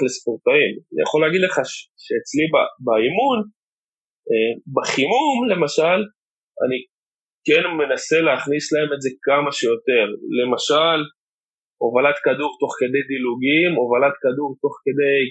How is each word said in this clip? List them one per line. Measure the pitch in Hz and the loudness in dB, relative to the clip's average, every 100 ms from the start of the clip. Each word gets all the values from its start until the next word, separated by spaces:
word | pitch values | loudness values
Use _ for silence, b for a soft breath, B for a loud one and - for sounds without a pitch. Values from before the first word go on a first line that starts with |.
| 131 | -2
לספורטאים. | - - 113 - 143 113 - - | -4 -6 -2 2 2 2 -2 -8
אני | - - | -4 0
יכול | 151 | 2
להגיד | 156 180 185 | 2 2 0
לך | - 131 | 0 -4
ש-, | - - _ | -6 -18 _
שאצלי | - 117 - 139 156 | -6 -6 -4 -2 2
ב-, | 147 - - 127 | 2 0 -2 0
באימון, | 110 120 180 277 240 214 _ _ _ _ _ _ _ - | 2 2 2 0 0 -4 _ _ _ _ _ _ _ -2
אה, | 113 113 113 - 131 | 0 0 -2 -4 -4
בחימום | - - 139 233 302 254 247 | -2 -2 0 2 2 0 0
למשל, | 185 147 - 160 185 208 _ _ _ _ - | 0 0 2 2 2 -2 _ _ _ _ -4
אני | 127 127 - _ _ _ _ _ - | -2 -2 -8 _ _ _ _ _ 0
כן | 151 180 165 | 2 2 -2
מנסה | 139 127 - 156 160 | -2 -2 0 0 2
להכניס | 127 - 147 147 | 0 -2 -4 -2
להם | 151 151 | -2 -2
את | 143 | -4
זה | 131 127 - | -6 -4 0
כמה | 143 143 135 | 2 0 -2
שיותר. | 120 117 - 123 104 104 - 123 | -2 0 2 2 2 -2 -4 -2
למשל, | 123 117 - 147 165 160 147 _ _ _ _ _ _ - | 0 0 0 2 2 0 -4 _ _ _ _ _ _ -4
הובלת | 120 120 139 143 - | 0 2 2 2 0
כדור | 131 147 - | 0 -2 -4
תוך | 135 - | -6 -2
כדי | 127 131 135 | -2 -2 -2
דילוגים, | 135 123 120 127 156 175 147 | -4 -4 -2 0 2 2 0
הובלת | 120 120 139 139 | 0 2 2 0
כדור | 139 135 147 127 | -2 -2 -4 -4
תוך | 143 - | -6 -4
כדי, | - 139 143 139 127 | -4 0 2 2 0